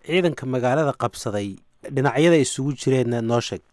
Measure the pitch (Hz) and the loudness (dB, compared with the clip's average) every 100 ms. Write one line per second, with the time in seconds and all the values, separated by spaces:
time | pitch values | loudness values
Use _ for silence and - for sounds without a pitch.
0 | - 175 175 - 127 127 123 139 147 - | -2 0 0 -2 -4 -2 0 2 0 -2
1 | - - 117 104 101 95 _ _ - 139 | -6 -6 -6 -6 -6 -10 _ _ -6 -2
2 | 135 127 170 165 127 - 139 135 - 131 | 0 4 4 4 2 -2 -4 -2 0 2
3 | 120 120 113 120 - 92 - | 2 -2 0 0 0 -8 -12